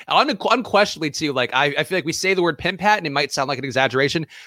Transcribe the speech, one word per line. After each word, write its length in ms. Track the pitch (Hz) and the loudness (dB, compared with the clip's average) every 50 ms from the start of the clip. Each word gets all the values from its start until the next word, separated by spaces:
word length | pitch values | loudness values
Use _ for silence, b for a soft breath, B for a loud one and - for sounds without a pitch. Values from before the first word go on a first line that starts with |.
| B | B
un-, 300 | - 147 185 247 302 247 - - 202 | 0 2 2 2 2 0 -2 0 2
unquestionably 640 | 226 254 220 - - 196 208 202 - 151 156 147 | 2 0 2 2 2 4 4 2 0 -4 -6 -6
too, 220 | - - 160 147 131 | -4 -4 -4 -2 -2
like, 200 | 127 123 117 120 | -2 -2 0 2
I, 220 | 131 143 147 139 | 2 2 2 0
I 60 | 147 156 | -2 -2
feel 140 | - 185 | -2 -2
like 80 | 180 131 | -4 -2
we 80 | 160 156 | -4 -4
say 200 | - - 185 190 | -2 -2 0 0
the 80 | 185 | 2
word 160 | 175 170 151 | 2 0 0
pimp 220 | - - 175 190 165 | -2 -4 -4 -4 0
hat 180 | 175 208 214 | 2 2 2
and 80 | 208 170 | 2 0
it 60 | 151 | -2
might 220 | 139 143 147 - - | -2 -2 -2 -2 -2
sound 160 | 151 135 135 | -4 -2 -2
like 100 | 139 123 | -4 -4
an 60 | 135 | -6
exaggeration. 600 | 135 113 131 131 131 117 131 139 139 - 170 156 B B B B | -2 0 2 2 2 2 2 2 2 0 -2 -4 B B B B